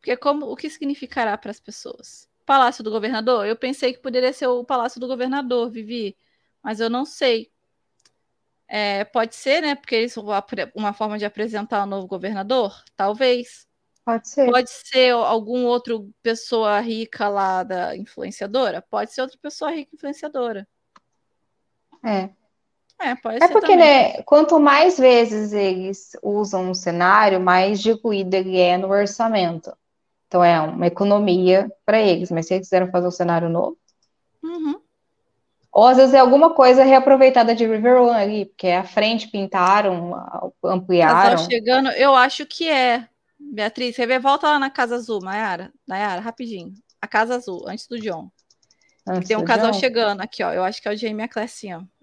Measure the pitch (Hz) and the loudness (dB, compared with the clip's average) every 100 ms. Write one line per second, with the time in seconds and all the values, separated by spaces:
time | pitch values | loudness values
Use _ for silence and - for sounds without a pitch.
0 | - 247 285 294 269 254 311 - 277 285 | -6 -4 -2 -2 -6 -12 -12 -10 -10 -8
1 | 254 - 226 202 - 208 - - - - | -10 -6 -4 -4 -10 -18 -18 -20 -18 -18
2 | - - _ _ - 269 247 240 214 214 | -20 -20 _ _ 0 2 2 0 -8 -6
3 | 214 240 220 247 202 226 254 269 254 254 | -4 -4 -2 -2 -2 -4 -6 -4 -6 -6
4 | 269 247 254 - 262 247 247 254 240 247 | -6 -2 -2 -2 -4 -4 -4 -4 -4 -8
5 | 247 254 254 277 254 247 240 226 214 240 | -10 -6 -6 -6 -4 -4 -4 -8 -12 -8
6 | 208 - _ _ _ _ - 214 226 240 | -10 -12 _ _ _ _ -12 -6 -4 -4
7 | 285 - 269 226 220 _ _ _ _ _ | -8 -4 -2 -2 -4 _ _ _ _ _
8 | _ _ _ _ _ _ _ 208 202 196 | _ _ _ _ _ _ _ -6 -4 -4
9 | 202 240 226 - 262 294 311 285 - 226 | -4 -4 -4 -6 -2 -2 -2 -6 -4 -4
10 | 233 233 208 202 202 208 180 - 208 202 | -4 -8 -6 -6 -6 -10 -10 -6 -8 -6
11 | 214 214 208 208 214 214 214 214 202 196 | -8 -6 -8 -8 -8 -8 -6 -6 -4 -8
12 | 185 190 185 208 196 262 208 - _ _ | -10 -10 -8 -8 -4 -2 -2 -6 _ _
13 | 196 214 262 247 240 - _ _ _ _ | -4 0 0 0 -4 -20 _ _ _ _
14 | - 226 - - 254 247 247 - - 262 | -6 -6 -6 0 2 2 -2 -10 -6 0
15 | 254 240 226 226 214 247 240 247 247 226 | 2 2 0 -2 -4 -4 -2 -2 -4 -10
16 | 202 _ 233 226 - 233 214 208 233 226 | -10 _ -6 -6 -4 -2 0 -2 -2 -8
17 | 220 - 208 202 190 185 185 185 175 185 | -10 -6 -4 -2 -2 -2 -4 -6 -6 -8
18 | 202 - 185 - 196 233 240 175 - 208 | -14 -14 -14 -12 -6 -2 -2 -4 -8 -8
19 | 208 - 262 _ 294 - 311 330 277 302 | -8 -8 -10 _ -16 -10 -8 -8 -12 -14
20 | 285 294 302 294 240 208 202 _ _ _ | -14 -12 -12 -8 -8 -8 -14 _ _ _
21 | _ _ _ _ _ _ _ _ _ _ | _ _ _ _ _ _ _ _ _ _
22 | 233 202 190 _ _ _ _ _ _ _ | -6 -4 -6 _ _ _ _ _ _ _
23 | 330 247 233 226 330 415 320 370 320 269 | -8 -6 -8 0 4 4 6 8 8 8
24 | - - - 294 302 320 285 277 349 359 | 4 0 4 4 6 6 6 6 4 6
25 | 254 247 233 214 214 208 196 185 185 196 | 6 6 4 -2 -4 -2 -2 -2 -6 -10
26 | - - - 208 202 190 185 185 - 170 | -14 -12 -6 -4 -2 -4 -4 -4 -4 0
27 | 180 202 214 190 185 180 190 208 214 220 | 2 4 4 2 2 2 2 0 0 -2
28 | 233 202 185 190 185 185 180 180 190 196 | -2 -4 -2 -2 -2 2 2 2 0 0
29 | 202 - 226 220 175 170 - - _ _ | -2 -2 -2 0 -2 -4 -14 -20 _ _
30 | _ _ _ 180 175 170 156 170 175 175 | _ _ _ 2 4 4 0 -2 -2 0
31 | 202 202 208 180 185 190 208 - - 220 | 0 2 2 2 4 4 2 -8 0 2
32 | 208 175 175 170 165 190 190 185 185 185 | 2 0 -2 -6 -2 -4 0 0 0 -2
33 | 180 175 175 170 170 165 - 330 _ _ | -2 -4 -2 -2 -2 -4 -4 -8 _ _
34 | _ _ _ _ 320 349 311 359 _ _ | _ _ _ _ -14 -8 -8 -8 _ _
35 | _ _ _ _ _ _ _ - 233 254 | _ _ _ _ _ _ _ 4 6 8
36 | 262 262 254 277 320 330 254 254 262 262 | 8 8 6 6 4 6 6 8 8 6
37 | 262 269 262 254 226 233 226 220 233 254 | 6 6 6 6 2 2 0 0 4 4
38 | 247 233 202 214 202 _ 185 175 185 - | 4 2 0 -4 -8 _ -2 -2 -2 -2
39 | 214 226 - 202 190 190 180 202 208 175 | -2 -2 -6 -8 -6 0 2 2 2 -4
40 | 175 180 - - 185 _ 170 185 185 175 | -8 -10 -12 -12 -12 _ -4 -4 0 2
41 | 160 160 202 170 170 233 220 254 269 - | 4 6 4 2 0 -4 0 0 0 2
42 | 269 269 262 - 294 - 330 285 254 240 | 4 4 4 -2 -14 -8 -2 0 0 -2
43 | 233 _ _ _ 294 220 214 220 247 233 | -6 _ _ _ -16 -8 -8 -6 -8 -4
44 | 233 262 262 285 320 302 277 277 247 240 | -2 0 0 0 2 0 -2 -4 -4 -4
45 | 233 214 185 202 220 175 190 _ - 190 | -6 -8 -6 -8 -6 -8 -12 _ -12 -8
46 | 208 180 220 226 240 202 170 196 _ _ | -6 -6 -10 -12 -12 -12 -16 -20 _ _
47 | 202 208 226 247 240 175 - 202 - 240 | -6 -2 -2 -4 -8 -12 -12 -14 -14 -12
48 | 214 165 - _ _ _ _ _ _ _ | -10 -10 -14 _ _ _ _ _ _ _
49 | - 185 180 220 170 220 226 202 254 233 | -8 -6 -2 -4 0 2 2 0 -2 0
50 | 220 202 202 - 180 170 185 220 - 208 | -2 -4 -10 -6 -6 -2 -4 -6 -10 -8
51 | 226 214 226 - 220 - 202 170 185 _ | -8 -8 -8 -8 -10 -12 -16 -16 -18 _